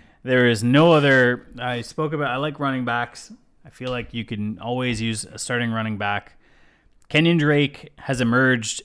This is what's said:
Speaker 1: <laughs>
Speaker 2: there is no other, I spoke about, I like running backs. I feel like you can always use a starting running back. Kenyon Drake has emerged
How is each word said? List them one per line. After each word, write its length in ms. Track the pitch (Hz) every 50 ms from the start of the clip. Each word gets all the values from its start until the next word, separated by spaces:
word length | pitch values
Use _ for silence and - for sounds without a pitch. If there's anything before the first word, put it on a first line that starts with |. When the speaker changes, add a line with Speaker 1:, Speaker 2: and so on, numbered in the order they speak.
| - _
Speaker 1:
<laughs> 120 | _ _
Speaker 2:
there 240 | - 127 127 127 123
is 160 | 120 117 104
no 300 | 113 120 131 143 160 175
other, 540 | 165 151 143 139 135 131 123 123 123 110 - - - 117
I 220 | 120 123 123 120
spoke 320 | 113 - - - 156 156
about, 180 | 156 147 147 127
I 60 | 123
like 220 | 131 143 151 147 147
running 240 | 147 139 131 131 127
backs. 480 | 120 120 120 120 - - - - - 220 - _ _ _ _ _
I 60 | -
feel 200 | - - 127 127
like 220 | 127 120 113 -
you 120 | - 117 107
can 340 | - 120 104 104 107 107 -
always 420 | - 117 123 127 127 123 120 107
use 240 | 113 113 110 107 -
a 140 | - - -
starting 320 | - - 123 120 120 117
running 240 | 113 113 110 110 107
back. 420 | 101 104 101 101 101 - - - - _ _ _ _ _ _ _ _ _ _ _ _ _ _
Kenyon 300 | - 151 160 170 175 165
Drake 540 | 147 147 147 147 143 135 - - - - _ -
has 220 | - - 135 120
emerged 640 | 123 117 120 127 131 127 127 120 107 - - - -